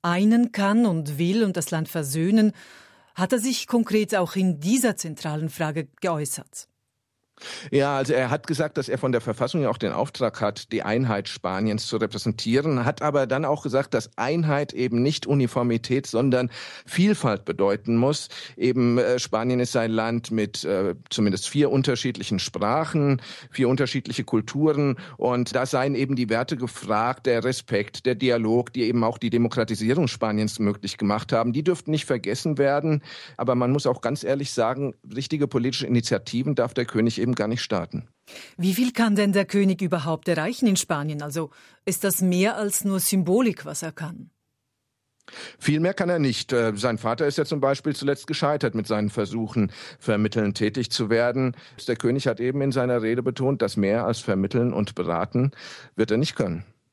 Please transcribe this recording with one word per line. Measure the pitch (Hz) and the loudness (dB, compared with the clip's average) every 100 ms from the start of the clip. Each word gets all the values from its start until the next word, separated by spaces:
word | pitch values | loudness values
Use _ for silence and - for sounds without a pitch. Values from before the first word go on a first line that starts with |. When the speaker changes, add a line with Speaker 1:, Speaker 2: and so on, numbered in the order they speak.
Speaker 1:
einen | 175 175 208 233 240 | 0 2 4 6 4
kann | 226 196 214 233 | 2 2 4 4
und | 165 147 147 | 2 -2 -2
will | 170 214 | 0 2
und | 214 180 | 2 0
das | 160 | -2
Land | 165 160 | -2 -2
versöhnen. | 170 143 147 170 220 214 - - - - _ _ - | -4 -2 0 4 6 4 2 -18 -20 -20 _ _ -4
Hat | 185 | 0
er | 254 | 2
sich | 233 254 - | 0 -2 0
konkret | 240 220 214 208 | 0 2 2 2
auch | 202 175 196 | 0 0 2
in | 190 151 | 2 2
dieser | 156 254 240 | 2 4 2
zentralen | 196 165 147 160 151 156 | 0 -6 -8 -6 -4 -4
Frage | - 156 151 143 _ | -2 -4 -2 -6 _
geäußert? | 185 160 147 - - - - _ _ _ _ _ _ _ - - 151 | -2 -2 -4 -8 -12 -18 -20 _ _ _ _ _ _ _ -16 -14 -2
Speaker 2:
Ja, | 139 139 139 | 2 2 0
also | 127 | 2
er | 123 127 | 2 2
hat | 151 - | -2 -2
gesagt, | 147 151 - | -2 -2 -2
dass | 131 | -4
er | 131 | -2
von | 135 | 0
der | 120 | 0
Verfassung | 117 107 123 170 | -2 -2 -2 0
ja | 131 | -2
auch | 117 | 0
den | 104 | -2
Auftrag | 64 135 - 117 - | -2 -4 -2 -4 -2
hat, | 104 101 - | -4 -4 -6
die | 113 | -4
Einheit | - 113 131 104 - | 0 0 2 0 -4
Spaniens | - 90 95 107 101 - | -6 -4 -2 0 -2 -4
zu | 113 | -2
repräsentieren, | 107 107 117 110 - 123 151 131 | -2 -2 -4 -4 0 2 2 0
hat | 120 151 | 0 0
aber | 151 143 131 | 0 0 0
dann | 131 143 | 0 0
auch | 147 | -2
gesagt, | 147 127 139 | 0 -2 0
dass | 123 - - | -2 -4 -6
Einheit | 120 165 156 143 143 | -2 0 2 0 -2
eben | - 123 117 | -2 0 2
nicht | 131 156 - | 0 0 0
Uniformität, | 143 123 - 120 113 - 131 139 | 2 2 0 0 0 0 -2 0
sondern | 139 135 123 123 - - - | 0 2 2 0 -6 -16 -16
Vielfalt | - - 190 208 135 101 - | -8 2 2 4 2 0 -2
bedeuten | 80 98 101 113 117 | 2 2 2 2 4
muss. | 127 151 - - - - | 4 0 -6 -14 -16 -2
Eben, | 127 123 120 120 | 0 4 4 4
äh, | 120 123 | 2 2
Spanien | - 110 120 127 | 0 -2 0 0
ist | 123 | 2
ein | 127 113 | 0 2
Land | 110 113 117 113 | 0 0 -2 -2
mit, | 113 104 - | -2 -2 -2
äh, | 78 95 98 90 - | -2 0 0 -4 -6
zumindest | - 104 98 - | 0 2 2 -2
vier | 147 147 | 2 2
unterschiedlichen | 135 135 120 131 113 95 98 | 4 2 0 -2 -6 -4 -4
Sprachen, | - - 104 135 156 160 143 131 - - - | -4 -2 0 0 0 0 2 0 -2 -18 -12
vier | - 123 | 0 2
unterschiedliche | 131 135 135 - - | 4 0 -2 -4 -6
Kulturen | - 113 107 139 156 147 143 127 - - | 0 -2 0 0 2 4 0 0 -8 -2
und | 123 123 120 | 0 0 0
da | 131 | -2
seien | 131 139 135 | 0 0 0
eben | 131 131 135 | 0 0 -2
die | 117 | 0
Werte | 113 123 139 | 0 -2 -4
gefragt, | 120 - - 107 117 131 | -6 -8 -2 0 0 -2
der | 131 117 | 0 2
Respekt, | 113 127 - 104 104 - | 2 -4 -2 -2 -2 -4
der | 127 117 | -2 0
Dialog, | 131 120 110 117 120 | 2 2 4 2 2
die | 127 | -2
eben | 117 120 | 0 2
auch | 113 113 | 2 0
die | 120 | 0
Demokratisierung | 120 117 123 110 104 110 143 143 | 2 2 0 -2 0 0 2 2
Spaniens | - 110 107 107 - | 0 -2 0 -2 0
möglich | 104 101 98 - | -2 -2 -6 -4
gemacht | 101 104 - | 0 0 0
haben. | 113 117 | 0 2
Die | 120 | 0
dürften | 156 175 - | 0 -2 -2
nicht | 156 | -4
vergessen | - 127 95 127 165 143 | -2 -4 -2 -4 -2 2
werden, | 139 143 156 151 - - - - | 2 2 2 0 -2 -18 -18 -6
aber | 123 | 0
man | 123 123 | 2 2
muss | 139 139 | 2 0
auch | - | 0
ganz | 117 147 | -2 -4
ehrlich | 104 139 139 | -2 -2 -2
sagen, | - 113 127 139 - - | 0 0 0 -6 -8 -12
richtige | 110 139 156 139 | -8 -4 -2 0
politische | 135 123 123 - | 0 -2 -2 0
Initiativen | 120 113 107 - 117 131 | 0 2 -2 -2 -2 0
darf | 135 120 | 0 0
der | - | -2
König | 120 - 117 113 | -2 2 0 2
eben | 117 | -2
gar | 123 107 | 0 0
nicht | 113 | -2
starten. | - 98 82 - - _ - - - - | -2 -2 -2 -8 -10 _ -20 -20 -20 -2
Speaker 1:
Wie | 180 | -2
viel | 190 254 | 2 0
kann | 233 226 | 2 2
denn | 202 202 | 4 4
der | 196 | 4
König | 196 202 196 180 | 2 4 4 2
überhaupt | 185 170 147 156 - | 0 0 -2 -4 0
erreichen | 165 160 247 240 | 0 0 2 2
in | |
Spanien? | 190 - 156 147 147 | 2 0 -2 -2 -6
Also | 147 147 147 - - _ | -6 -6 -6 -10 -20 _
ist | - 185 | -6 -2
das | 202 190 | 0 2
mehr | 185 180 196 - | 2 4 2 0
als | 208 - | -2 -2
nur | 202 190 | -2 0
Symbolik, | - 190 170 196 247 175 | 0 0 4 4 2 0
was | 151 151 | -8 -8
er | 160 | -10
kann? | - 156 175 - _ _ _ _ _ _ _ _ _ - - - - | -8 -10 -10 -18 _ _ _ _ _ _ _ _ _ -20 -18 -18 -4
Speaker 2:
Viel | - 151 | 0 2
mehr | 170 | 2
kann | 202 175 | 0 0
er | 175 | 2
nicht. | 139 117 - | 2 0 0
Äh, | 123 113 | 2 2
sein | 104 123 110 | 0 -2 0
Vater | 117 117 147 | -2 0 0
ist | 139 | 0
ja | |
zum | 143 151 | -2 0
Beispiel | 135 139 156 | 0 0 -2
zuletzt | 143 139 139 - | -2 -2 -2 -4
gescheitert | 151 143 147 127 | -2 0 0 0
mit | 107 104 | -2 -2
seinen | 110 104 | 0 0
Versuchen, | - 101 113 110 117 101 - - - | -2 -4 -4 -4 0 0 -2 -20 -8
vermittelnd | - 107 107 117 104 101 | -2 0 2 0 0 0
tätig | 107 110 117 | -2 -2 -4
zu | - 110 | -2 0
werden. | 117 120 123 127 123 - - - | 2 2 2 -2 -4 -16 -14 -6
Der | |
König | 117 120 135 135 | -2 0 0 0
hat | 110 | 0
eben | 123 135 | -2 0
in | 139 | 0
seiner | 131 123 123 | 0 0 0
Rede | 110 120 | 0 0
betont, | 123 120 135 139 | -2 -2 -2 0
dass | 117 - | 0 2
mehr | 98 110 | 2 2
als | 107 117 | 0 -2
vermitteln | - 95 98 127 120 | -2 0 0 2 0
und | 101 104 - | 0 -2 -4
beraten | 87 85 87 123 135 - - - - | -2 -2 0 0 0 -2 -18 -18 -16
wird | - 110 | -2 0
er | 110 | 2
nicht | 151 | 0
können. | - 101 85 98 _ _ | -2 -2 -2 -8 _ _